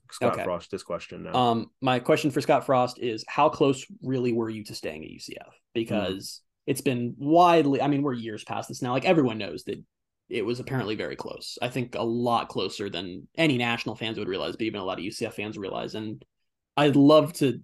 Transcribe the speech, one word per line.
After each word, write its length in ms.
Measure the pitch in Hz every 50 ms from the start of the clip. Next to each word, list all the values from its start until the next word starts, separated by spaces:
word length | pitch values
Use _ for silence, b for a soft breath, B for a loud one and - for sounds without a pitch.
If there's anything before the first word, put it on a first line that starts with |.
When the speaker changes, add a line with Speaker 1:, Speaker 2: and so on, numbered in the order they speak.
| _ -
Speaker 1:
Scott 220 | - - 127 120 87
Speaker 2:
Okay. 100 | 92 87
Speaker 1:
Frost 260 | 90 87 85 - -
this 120 | 98 92
question 400 | - - 87 85 - - 90 87
now. 120 | 87 85 87
Speaker 2:
Um, 360 | 127 123 120 113 113 104 - _ -
my 180 | 131 131 127 123
question 320 | 123 - 156 - - 151
for 100 | 135 151
Scott 260 | 131 - 147 127 -
Frost 320 | - 135 123 123 123 - -
is, 240 | - 127 110 110 -
how 220 | - - - 147 156
close 380 | - - 147 139 135 135 - - - -
really 300 | - 131 131 127 123 123
were 180 | 113 113 113 113
you 140 | 110 107 104
to 100 | - 117
staying 300 | - - 87 76 78 80
at 60 | -
U 80 | - -
C 180 | - - - -
F? 60 | -
Speaker 1:
Mm-hmm. 60 | - _ _ _ _
Speaker 2:
Because 720 | - 117 - - 110 104 98 92 95 98 - - - - _ _ _ _ -
it's 140 | - 135 -
been 340 | - 139 127 123 120 120 120 113
widely, 640 | 139 143 160 170 180 175 170 165 151 143 135 120
I 80 | 127 143
mean, 140 | 147 139
we're 100 | 143 143
years 320 | 123 117 113 113 104 104 -
past 240 | - 113 107 113 -
this 140 | 131 -
now. 100 | 135 123
Like, 120 | 127 135 -
everyone 340 | 180 185 160 135 120 110 107
knows 260 | 101 95 - - -
that 180 | - - - - _ _ _ _ _ _ _ _ -
it 160 | - 117 95
was 140 | 113 123 123
apparently 340 | 117 135 139 131 104 101 110
very 220 | 104 95 71 67
close. 420 | - - - - - - - - -
I 80 | - 127
think 260 | - 135 120 120 -
a 80 | -
lot 460 | 113 117 117 120 120 120 117 110 - -
closer 400 | - 123 95 92 - - 104 101
than 400 | - - 98 90 90 90 - - -
any 220 | - 165 156 131 120
national 360 | 123 117 117 117 - 123 107
fans 240 | - 117 113 110 110
would 100 | 104 85
realize, 280 | 95 87 73 82 -
but 60 | -
even 180 | 117 110 - 101
a 40 | 92
lot 140 | 92 90 87
of 60 | 82
U 60 | 101
C 160 | - - 117
F 80 | 107 -
fans 240 | - 104 107 107 107
realize. 360 | 98 92 - 117 117 - -
And 300 | 107 110 110 - 131 - _ _ _ _ _ _ _ _ _ -
I'd 200 | 139 147 147 135
love 360 | 143 139 143 151 156 147 147 -
to 260 | - 147 131 120 -